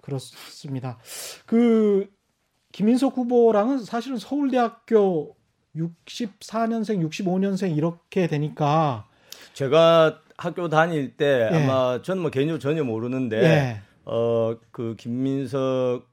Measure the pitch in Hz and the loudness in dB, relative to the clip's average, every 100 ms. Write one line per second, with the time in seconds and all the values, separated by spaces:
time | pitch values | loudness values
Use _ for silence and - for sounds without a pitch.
0 | - 139 - - - - 151 135 127 117 | -8 -10 -10 -20 -20 -18 -10 -8 -8 -12
1 | - - - - - 226 240 220 214 196 | -16 -16 -16 -18 0 2 4 4 4 2
2 | 202 _ _ _ _ _ _ - 208 254 | -2 _ _ _ _ _ _ -2 2 2
3 | 262 254 240 247 226 214 220 277 196 233 | 0 -2 0 4 4 4 2 -2 -4 -8
4 | 240 247 - 285 277 247 233 - - 220 | -6 -10 -6 -4 0 0 -2 -4 0 2
5 | 196 165 - _ _ _ _ 156 165 170 | 4 0 -6 _ _ _ _ -8 -8 -8
6 | - - 240 _ - 220 226 226 208 208 | -20 -10 -10 _ -8 -4 -2 -2 -2 -2
7 | 160 160 190 185 196 190 190 151 165 170 | -2 -4 -2 0 0 -2 -2 0 -2 -4
8 | _ 196 170 147 151 - 147 156 151 113 | _ -2 0 0 -4 -2 0 2 0 -4
9 | - _ _ - - - 135 151 165 165 | -10 _ _ -20 -20 -6 2 6 6 6
10 | 160 156 _ - 175 165 175 156 170 160 | 4 0 _ -10 -8 -6 0 2 2 0
11 | 127 _ 143 135 185 160 139 131 127 123 | -6 _ 2 2 2 2 2 2 0 -2
12 | - 190 156 131 147 160 135 160 135 110 | -4 -4 -2 -2 -2 -2 -4 -2 -2 -4
13 | 120 131 127 110 165 156 131 107 101 _ | -4 -4 -2 2 4 4 0 -6 -14 _
14 | - 117 117 117 113 113 _ - 113 104 | -6 -2 0 0 -2 -6 _ -10 -10 -8
15 | 120 123 135 135 131 135 131 131 127 123 | -8 -4 -4 -4 -6 -4 -2 -2 -2 -4
16 | _ | _